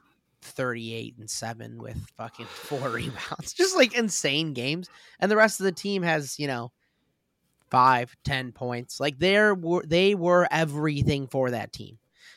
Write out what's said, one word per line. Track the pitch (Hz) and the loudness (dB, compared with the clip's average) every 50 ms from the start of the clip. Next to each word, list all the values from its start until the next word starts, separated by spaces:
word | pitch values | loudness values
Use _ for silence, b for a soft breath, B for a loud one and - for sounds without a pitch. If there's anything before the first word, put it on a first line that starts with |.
| b b b b _ _ _ _ | b b b b _ _ _ _
thirty-eight | - - - - 131 127 117 117 113 113 113 113 117 113 120 110 | -20 -14 -8 -6 -4 -4 -4 -6 -8 -8 -8 -8 -10 -10 -12 -14
and | 110 110 | -12 -10
seven | - - - 113 113 113 120 117 117 117 | -10 -8 -8 -8 -8 -10 -12 -14 -14 -14
with | 113 113 113 107 104 - _ | -14 -12 -12 -12 -12 -14 _
fucking | - 113 113 - - 117 | -14 -14 -14 -12 -14 -16
<laughs> | |
four | - - - - - 151 131 135 131 | -14 -14 -16 -10 -8 -6 -4 -4 -4
rebounds. | 113 117 - 143 120 - - - - - - - - | -4 -4 -4 -6 -8 -10 -10 -10 -10 -10 -10 -8 -2
Just, | - 359 381 381 | 0 0 2 4
like, | 359 262 220 - 240 | 4 4 4 2 0
insane | 233 208 - - - 147 135 151 165 156 139 | -2 -2 -2 -2 -2 0 0 0 -2 -2 -4
games. | 123 120 135 151 175 175 B B B B B B B | -4 -2 -2 -4 -4 -6 B B B B B B B
And | - 202 | 0 2
the | 214 | 4
rest | 214 220 214 - - | 6 6 4 4 0
of | 190 | -2
the | 196 170 | -2 -2
team | - - 202 202 190 175 | -2 -4 -4 -2 -2 0
has, | 170 160 156 143 131 - - | 0 0 0 -2 -4 -6 -6
you | 147 143 | -4 -4
know, | 131 120 120 120 - _ _ _ _ _ _ _ _ _ _ _ _ _ _ _ _ _ _ _ | -4 -4 -6 -10 -14 _ _ _ _ _ _ _ _ _ _ _ _ _ _ _ _ _ _ _
five, | - 127 127 131 127 120 123 - - _ - | 4 6 8 8 6 4 2 -2 -8 _ -6
ten | - 139 131 131 123 - | -4 -2 -2 -2 -6 -8
points. | - 127 123 123 120 123 - - - | -8 -6 -6 -4 -6 -6 -10 -8 -4
Like, | 135 151 143 131 | -4 -4 -2 0
they're | 165 185 196 208 214 214 202 | 2 4 4 6 6 4 2
were, | 185 170 160 175 180 - | 2 0 0 -2 -2 0
they | 156 165 175 190 196 208 | 2 2 4 6 4 4
were | 185 170 175 180 180 175 - | 4 4 4 6 6 4 4
everything | - 156 165 151 143 147 151 156 147 143 131 147 147 139 135 123 | 2 2 0 0 0 0 0 0 0 2 2 2 2 0 -2 -4
for | - 135 131 123 | -2 -2 0 0
that | 120 113 104 - - | -2 -4 -6 -8 -10
team. | - 110 92 110 - _ _ b b b b b | -14 -16 -18 -20 -20 _ _ b b b b b